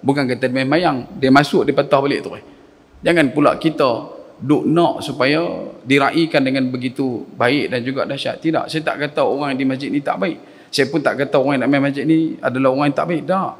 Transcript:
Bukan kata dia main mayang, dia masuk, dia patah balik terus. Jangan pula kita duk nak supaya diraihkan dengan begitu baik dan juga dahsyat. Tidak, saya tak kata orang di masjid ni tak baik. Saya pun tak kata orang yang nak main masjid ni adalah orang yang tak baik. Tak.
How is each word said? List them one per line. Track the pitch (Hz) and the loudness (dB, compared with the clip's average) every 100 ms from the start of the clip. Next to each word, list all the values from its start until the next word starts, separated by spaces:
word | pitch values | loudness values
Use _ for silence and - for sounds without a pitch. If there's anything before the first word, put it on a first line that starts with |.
| 135 | 2
Bukan | 143 127 | 0 0
kata | 120 127 | 0 -2
dia | |
main | 127 131 | 0 2
mayang, | 156 175 135 - - | 2 2 -2 -6 -2
dia | 131 | 4
masuk, | 135 147 180 135 | 4 4 2 2
dia | |
patah | 139 143 139 | 0 2 0
balik | 139 101 | 2 -2
terus. | 73 - - - - _ _ - | -4 -12 -16 -20 -20 _ _ -4
Jangan | 165 170 139 | 0 2 2
pula | 147 143 78 | 2 2 2
kita | 160 156 135 113 - - - - | -2 0 0 0 -6 -16 -20 -12
duk | 131 147 - | 0 2 2
nak | 160 165 - | 2 2 0
supaya | 110 127 131 156 175 87 - - | -8 0 2 2 -2 -6 -10 -14
diraihkan | 120 139 135 165 160 151 135 | 2 4 4 2 2 2 2
dengan | 135 127 | 0 -2
begitu | 127 123 123 135 117 - | -2 -6 -4 -4 -4 -10
baik | - 120 143 - | -2 0 2 0
dan | 123 | -2
juga | 120 135 - | -4 -4 -4
dahsyat. | 139 - - | -4 -6 -4
Tidak, | 160 156 - | -2 -2 -2
saya | 160 160 | -4 -4
tak | - | -4
kata | 143 147 127 | -4 0 0
orang | 131 143 131 | 0 -2 -2
di | 135 | -2
masjid | 131 143 | -2 -2
ni | 143 | -4
tak | 139 - | -2 -2
baik. | 190 - - - - | -4 -6 -16 -20 -8
Saya | - 135 | -2 0
pun | 160 | 0
tak | 135 107 139 | 0 -2 0
kata | 147 | 2
orang | 135 139 | 2 0
yang | 127 | 2
nak | |
main | 143 139 | 2 2
masjid | 139 131 | -2 2
ni | 160 160 - | 2 2 -2
adalah | 131 123 135 | -4 2 2
orang | 135 147 | 2 0
yang | 143 | 0
tak | 160 | -2
baik. | 165 143 | -2 -2
Tak. | 190 170 | -2 -2